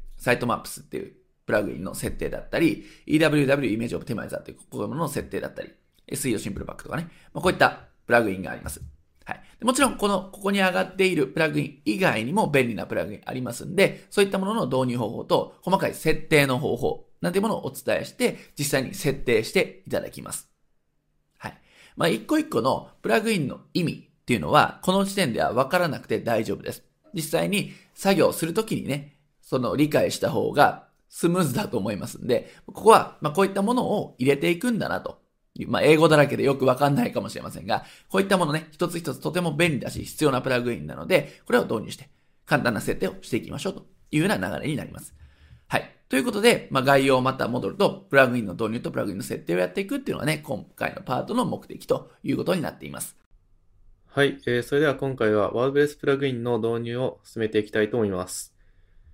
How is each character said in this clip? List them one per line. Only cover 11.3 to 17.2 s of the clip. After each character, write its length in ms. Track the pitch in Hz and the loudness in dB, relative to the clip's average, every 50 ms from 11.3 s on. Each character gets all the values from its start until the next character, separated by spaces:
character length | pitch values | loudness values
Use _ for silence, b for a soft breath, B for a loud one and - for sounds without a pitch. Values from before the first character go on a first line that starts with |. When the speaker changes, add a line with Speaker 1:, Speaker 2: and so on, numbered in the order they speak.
| - 165 | 2 0
Speaker 1:
ラ 100 | 160 156 | 2 2
グ 100 | 151 151 | 2 0
イ 40 | 143 | -2
ン 180 | 139 - - - | -4 -6 -6 -4
以 140 | - 214 190 | -2 0 2
外 240 | 190 156 113 110 110 | 2 2 2 2 0
に 80 | 127 | 0
も 180 | 175 220 196 151 | 0 0 2 4
便 180 | 147 135 123 117 | 4 4 2 2
利 60 | 107 | 0
な 120 | 95 95 | -6 -6
プ 80 | - 110 | -4 -4
ラ 100 | 92 85 | -4 -4
グ 80 | 95 104 | -4 -6
イ 40 | |
ン 40 | - - | -12 -10
あ 80 | - - | -8 -8
り 80 | 127 | -6
ま 100 | 127 117 117 | -6 -8 -8
す 120 | - - | -10 -10
ん 100 | - 185 | -2 2
で、 300 | 196 190 - - - - - | 2 2 2 2 -4 -14 -2
そ 120 | - 208 | 2 2
う 40 | 202 | 2
い 40 | 196 | 2
っ 20 | |
た 60 | 196 | 2
も 80 | 190 190 | -2 -2
の 80 | 196 220 | -2 -2
の 140 | 226 165 | -2 -2
導 260 | 123 135 131 131 127 120 | 0 0 0 0 0 0
入 40 | |
方 120 | 123 113 104 | -2 -4 -4
法 160 | 120 117 - | -6 -6 -2
と 300 | - 175 - - - - _ | 0 2 2 0 -2 -8 _
細 160 | - 180 185 | -4 0 0
か 100 | - 147 | 0 0
い 60 | 117 - | -2 -4
設 260 | - - 160 156 - | -2 0 0 0 0
定 240 | - - 165 147 139 | 2 4 4 4 6
の 140 | 135 127 135 | 4 2 0
方 180 | 147 95 147 | 0 -2 -2
法 300 | - - 78 - - - _ _ - | 0 0 -2 -2 -4 -8 _ _ -6